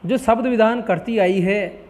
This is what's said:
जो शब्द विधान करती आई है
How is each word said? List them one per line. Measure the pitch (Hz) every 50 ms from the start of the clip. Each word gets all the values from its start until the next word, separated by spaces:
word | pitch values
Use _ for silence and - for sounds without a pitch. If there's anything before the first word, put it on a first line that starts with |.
| -
जो | 170 254
शब्द | 262 - - 226 233 240
विधान | 254 247 220 220 220 233 240
करती | 220 - 185 165 - 240 233
आई | 214 190 180 196 196
है | 175 190 202 208 196 170 - - -